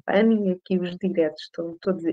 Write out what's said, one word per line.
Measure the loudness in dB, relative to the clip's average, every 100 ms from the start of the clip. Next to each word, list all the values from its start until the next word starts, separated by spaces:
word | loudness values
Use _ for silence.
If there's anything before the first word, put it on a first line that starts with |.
| 0
pan | 4 4 4 2
e |
aqui | -2 -2 -2
os | -2 -4
diretos | -2 0 0 -4
estão | -12 -10 -10 -6
todos | -4 -2 -4